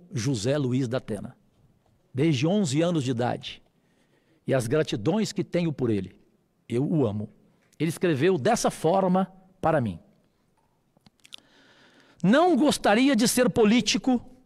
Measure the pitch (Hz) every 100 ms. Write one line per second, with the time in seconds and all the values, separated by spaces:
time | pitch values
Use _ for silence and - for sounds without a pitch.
0 | - 143 107 127 107 147 131 127 127 127
1 | - 101 101 - _ _ _ _ _ _
2 | _ 123 165 135 151 208 180 139 165 165
3 | 123 123 120 110 - - _ _ _ _
4 | _ _ _ _ - 131 117 151 156 147
5 | 107 208 208 - - - 165 139 123 104
6 | 92 - _ _ _ _ _ 117 147 165
7 | 120 104 104 _ _ _ _ _ 160 -
8 | 185 143 165 185 127 214 240 - 156 190
9 | 190 185 190 - _ _ 156 156 117 85
10 | _ _ _ _ _ _ _ _ _ _
11 | _ _ _ - _ _ _ _ _ _
12 | _ _ 175 269 359 294 294 - 247 208
13 | 269 254 226 - 247 - 214 240 - 226
14 | - 247 - -